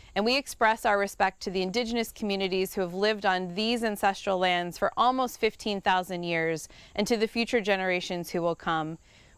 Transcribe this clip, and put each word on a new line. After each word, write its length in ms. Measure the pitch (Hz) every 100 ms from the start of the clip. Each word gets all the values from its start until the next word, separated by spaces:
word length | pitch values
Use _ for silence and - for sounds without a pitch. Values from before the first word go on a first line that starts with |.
| - -
and 80 |
we 140 | 214 262
express 480 | 277 - 220 220 233
our 120 | 202
respect 460 | 196 - 190 -
to 80 | -
the 100 | 185
indigenous 500 | 185 202 226 233 226
communities 600 | - 208 196 190 185 185
who 80 | -
have 120 | 180
lived 320 | 180 208 220 202
on 280 | 185 185
these 300 | 175 220 240
ancestral 560 | 226 208 202 196 - 190
lands 380 | 185 175 175 165
for 160 | - -
almost 460 | 240 262 247 -
fifteen 400 | 220 - 226 202
thousand 420 | 202 185 180 180
years, 460 | 175 170 160 160 - - - -
and 100 | 208
to 120 | 233
the 100 | 220
future 320 | 233 233 247
generations 720 | 196 196 185 180 - 175 170
who 120 | 180
will 140 | 170 165
come. 420 | - 165 156 165 - - -